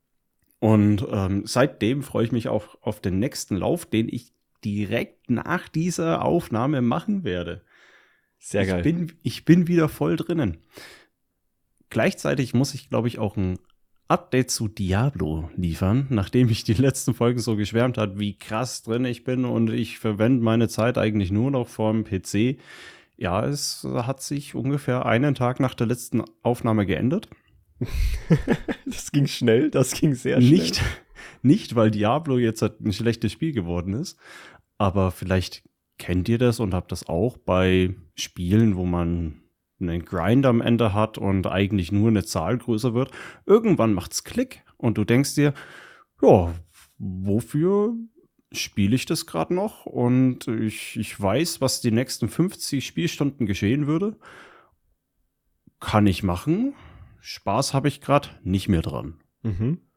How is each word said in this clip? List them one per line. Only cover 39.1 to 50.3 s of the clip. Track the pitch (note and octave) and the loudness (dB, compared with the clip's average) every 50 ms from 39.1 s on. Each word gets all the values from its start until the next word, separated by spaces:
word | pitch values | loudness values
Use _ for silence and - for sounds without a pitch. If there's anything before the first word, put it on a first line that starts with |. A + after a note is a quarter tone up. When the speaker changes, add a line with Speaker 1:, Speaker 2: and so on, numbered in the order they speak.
| F2 E2+ E2 D#2+ D#2 - _ _ _ _ _ _ _ - | -2 -2 -4 -6 -8 -10 _ _ _ _ _ _ _ -8
Speaker 1:
einen | F#2+ E2 E2 F2 - | -6 -4 -4 -6 -6
Grind | - F#2+ F2 E2 G2 A#2 C3+ C3+ | -6 -4 -2 2 4 4 4 6
am | C3 A#2 A#2 | 6 4 4
Ende | - - A#2+ A2+ A#2+ G#2 F#2+ | 4 4 4 4 4 2 2
hat | G#2+ G#2+ G#2+ - - | 2 0 0 -2 -4
und | - G2 G2 F#2+ F2+ - | -2 0 0 2 0 0
eigentlich | - F#2+ G2+ G2 G#2+ G2 F2 E2 | 0 0 0 2 2 0 0 0
nur | G#2 G2+ G#2+ | 0 2 4
eine | A#2 A2 G2 F2+ | 4 4 2 0
Zahl | - - - D#2+ E2+ B2 | -2 -4 -4 -2 -2 -2
größer | A#2 - - A2+ A2 B2 B2 A2 | -2 -2 -2 -2 -2 0 -2 0
wird. | B2 C3 - - - - - - - _ | -2 -2 -4 -6 -14 -18 -18 -20 -6 _
Irgendwann | - G3 A#3 A3+ A3 E3 - A2+ A2+ G2+ | 4 4 6 6 4 2 4 4 2 2
macht's | F2 - - - - - | 0 -2 -6 -8 -10 -10
Klick | - - A#3+ C4 - - - _ _ _ | -6 -4 -4 -4 -4 -6 -16 _ _ _
und | _ - A#2 G#2 | _ -2 -2 0
du | G#2+ G#2 | 0 2
denkst | - A#2 B2+ C#3 - - | 2 4 2 2 2 0
dir, | D3+ C#3+ D3 C#3 - - - - - - - - - _ _ _ - C#4+ | 0 2 2 0 -2 -8 -20 -20 -20 -20 -20 -20 -20 _ _ _ 2 6
ja, | A#3+ C#3+ G2 E2+ E2 E2 E2+ - _ _ - - _ _ - | 8 8 8 6 2 -4 -8 -14 _ _ -20 -20 _ _ -12
wofür | G#2 F#2+ F#2 F#2 F#2+ G2+ G2 A2+ A#2+ - - D3 E3 F#3 G3+ G3+ G#3 A3+ A#3 A#3 A3+ A3+ _ _ _ _ _ _ _ _ - | -10 -8 -8 -6 -2 -2 0 -2 -2 -2 -2 -2 0 2 2 2 0 -2 -4 -6 -10 -14 _ _ _ _ _ _ _ _ -10
spiele | - - - - G#2+ G2 G2+ B2 | -8 -8 -6 -2 0 2 2 2
ich | B2+ - | 0 0
das | - F3 - - | -2 -4 -4 -6
grad | - - E3 D#3 - | -6 -4 -4 -2 -2
noch? | F3 F3+ G3+ G#3 - - - | -2 -2 -2 -4 -6 -10 -14
Und | - - B2+ B2 B2 B2+ B2+ C3 B2+ | -8 -4 -2 0 2 4 4 4 2